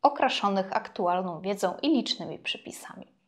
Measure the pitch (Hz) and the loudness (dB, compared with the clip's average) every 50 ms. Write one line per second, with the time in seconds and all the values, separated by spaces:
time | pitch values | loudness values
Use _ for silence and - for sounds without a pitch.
0 | - 285 294 - 285 247 - - - 202 196 190 190 190 - - - - - - | 6 4 4 6 2 2 2 2 0 2 2 2 0 0 -2 -4 -4 -4 -4 0
1 | 190 175 175 185 185 180 170 160 180 196 202 190 202 180 - - - 285 320 240 | 0 2 2 2 0 -4 -6 -4 -4 -4 -2 0 0 -2 0 0 2 4 4 4
2 | - - - - 170 156 - - - - - - - - - - - - - - | 2 0 -4 -4 -6 -10 -10 -8 -6 -6 -6 -6 -8 -14 -14 -12 -14 -14 -14 -16
3 | - _ _ _ _ | -16 _ _ _ _